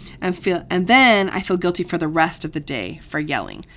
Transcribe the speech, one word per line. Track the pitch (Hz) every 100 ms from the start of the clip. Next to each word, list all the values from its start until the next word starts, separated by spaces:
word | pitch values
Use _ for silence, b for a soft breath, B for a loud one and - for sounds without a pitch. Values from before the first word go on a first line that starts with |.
| B B
and | 180 180
feel, | 196 175 -
and | 180 185
then | 254 262 208 190
I | 190
feel | 190 185
guilty | 175 175
for | 170 170
the | 156
rest | 165 160 -
of | 160
the | 160
day | - 123 92 156 -
for | 151
yelling." | 151 131 50 50 b